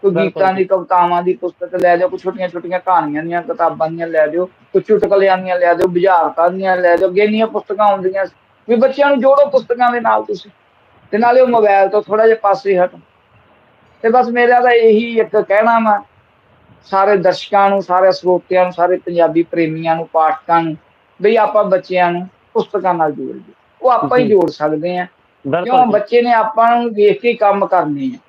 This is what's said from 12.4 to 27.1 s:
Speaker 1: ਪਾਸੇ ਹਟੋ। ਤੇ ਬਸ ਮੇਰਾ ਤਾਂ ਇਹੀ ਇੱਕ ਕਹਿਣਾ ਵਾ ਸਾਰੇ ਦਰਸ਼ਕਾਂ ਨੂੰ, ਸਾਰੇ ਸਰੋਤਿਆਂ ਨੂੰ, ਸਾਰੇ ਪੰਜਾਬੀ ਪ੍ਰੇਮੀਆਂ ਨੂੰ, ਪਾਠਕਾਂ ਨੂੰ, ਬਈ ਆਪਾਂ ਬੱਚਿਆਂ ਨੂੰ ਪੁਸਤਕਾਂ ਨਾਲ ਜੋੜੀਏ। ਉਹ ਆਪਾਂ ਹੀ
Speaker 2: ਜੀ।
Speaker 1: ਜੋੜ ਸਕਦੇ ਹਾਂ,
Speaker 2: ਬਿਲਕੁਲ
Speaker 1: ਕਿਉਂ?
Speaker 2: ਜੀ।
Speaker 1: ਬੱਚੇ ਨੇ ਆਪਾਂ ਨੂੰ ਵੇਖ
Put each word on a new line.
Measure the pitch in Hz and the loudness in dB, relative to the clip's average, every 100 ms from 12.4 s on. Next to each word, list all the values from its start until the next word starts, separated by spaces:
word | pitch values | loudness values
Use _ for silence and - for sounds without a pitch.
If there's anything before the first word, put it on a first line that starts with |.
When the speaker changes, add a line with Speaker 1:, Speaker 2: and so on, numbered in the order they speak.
Speaker 1:
ਪਾਸੇ | 202 190 196 185 | 0 -2 -2 0
ਹਟੋ। | 180 175 _ _ _ _ _ _ _ _ _ _ | -2 -4 _ _ _ _ _ _ _ _ _ _
ਤੇ | 226 | 0
ਬਸ | 247 240 | 0 0
ਮੇਰਾ | 240 240 247 | 0 2 4
ਤਾਂ | 247 | 4
ਇਹੀ | 240 226 214 233 226 | 4 4 2 0 -2
ਇੱਕ | 220 214 | -2 -2
ਕਹਿਣਾ | 185 202 226 233 | 0 0 2 2
ਵਾ | 220 202 - _ _ _ _ _ _ _ | 0 -2 -4 _ _ _ _ _ _ _
ਸਾਰੇ | _ 196 196 202 | _ 0 2 2
ਦਰਸ਼ਕਾਂ | 180 180 - 202 196 | 2 -2 -2 2 2
ਨੂੰ, | 196 | 0
ਸਾਰੇ | 180 180 190 | 0 2 2
ਸਰੋਤਿਆਂ | 185 175 180 - 185 | 2 0 -2 0 0
ਨੂੰ, | 180 | 0
ਸਾਰੇ | 175 175 180 | 0 0 0
ਪੰਜਾਬੀ | - 175 160 156 | -4 0 0 0
ਪ੍ਰੇਮੀਆਂ | 170 170 160 160 165 165 | -2 -2 -4 -4 -4 -4
ਨੂੰ, | 160 | -2
ਪਾਠਕਾਂ | 160 156 156 - 165 | 0 0 -2 -2 -2
ਨੂੰ, | 165 156 _ _ _ _ | 0 -6 _ _ _ _
ਬਈ | 196 226 | 0 2
ਆਪਾਂ | 208 214 | 2 0
ਬੱਚਿਆਂ | 196 185 - 180 175 | -2 -4 -6 -2 0
ਨੂੰ | 175 185 _ _ | -2 -8 _ _
ਪੁਸਤਕਾਂ | 226 185 202 180 | -6 -4 -4 -4
ਨਾਲ | 170 156 | -2 -2
ਜੋੜੀਏ। | 139 131 131 - _ _ _ | -4 -12 -12 -18 _ _ _
ਉਹ | 254 | 0
ਆਪਾਂ | 240 - 247 | 0 0 0
ਹੀ | |
Speaker 2:
ਜੀ। | 233 | 2
Speaker 1:
ਜੋੜ | 202 165 | 2 0
ਸਕਦੇ | - 151 156 170 180 | -2 -4 -4 -6 -6
ਹਾਂ, | 180 _ _ _ | -8 _ _ _
Speaker 2:
ਬਿਲਕੁਲ | 139 156 | -6 -4
Speaker 1:
ਕਿਉਂ? | 196 247 247 | 0 2 2
Speaker 2:
ਜੀ। | |
Speaker 1:
ਬੱਚੇ | 208 208 240 | 0 0 0
ਨੇ | 240 | 2
ਆਪਾਂ | 233 220 220 226 240 | 0 0 0 2 2
ਨੂੰ | 240 | -2
ਵੇਖ | 208 208 | 0 0